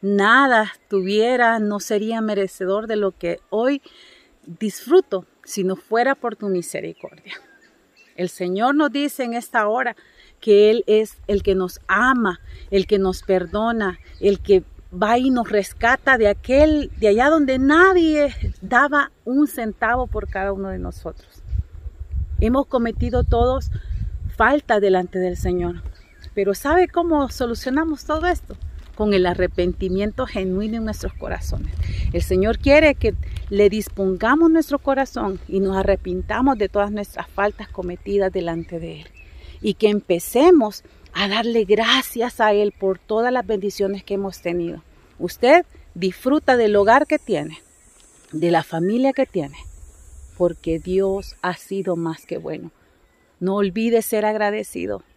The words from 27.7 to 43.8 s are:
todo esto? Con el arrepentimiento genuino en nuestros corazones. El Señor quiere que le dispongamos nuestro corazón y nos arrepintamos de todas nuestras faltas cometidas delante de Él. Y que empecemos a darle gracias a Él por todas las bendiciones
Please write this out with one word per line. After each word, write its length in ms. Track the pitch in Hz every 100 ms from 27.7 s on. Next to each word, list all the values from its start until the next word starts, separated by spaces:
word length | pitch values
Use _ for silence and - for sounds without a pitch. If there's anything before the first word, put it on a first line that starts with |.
| 262 330 294
todo 240 | - 311 339
esto? 280 | 349 - - - - -
Con 200 | - 214
el 120 | 196 180
arrepentimiento 1000 | 180 180 - 180 180 190 185 208 208 254
genuino 500 | - 190 185 214 226
en 80 |
nuestros 280 | 220 208 -
corazones. 600 | - - - - - - - - - -
El 100 | 170
Señor 360 | - 185 202 233
quiere 360 | - 285 311
que 220 | 269 233 190 - - -
le 180 | 202 202
dispongamos 760 | 214 202 - 190 185 220 285 330
nuestro 300 | 320 302 277
corazón 600 | - 269 269 247 214 190 -
y 100 | 190
nos 180 | 190 190
arrepintamos 800 | 190 190 - 180 185 214 269 254
de 120 | 202
todas 240 | 208 202
nuestras 340 | 208 202 - -
faltas 400 | - 202 208 208
cometidas 640 | - 180 180 - 202 190
delante 460 | 185 170 165 165 170
de 220 | 165 156
Él. 80 | 156 - - - - -
Y 140 | 214
que 140 | 196 214
empecemos 960 | 208 - 170 - 240 320 339 214 202 - - - -
a 120 | 202
darle 360 | 208 233 233
gracias 760 | 196 208 226 262 254 240 233 -
a 120 | 220
Él 200 | 202 208
por 260 | - 196 190
todas 340 | _ 214 240
las 140 | 254 202
bendiciones 560 | 214 202 -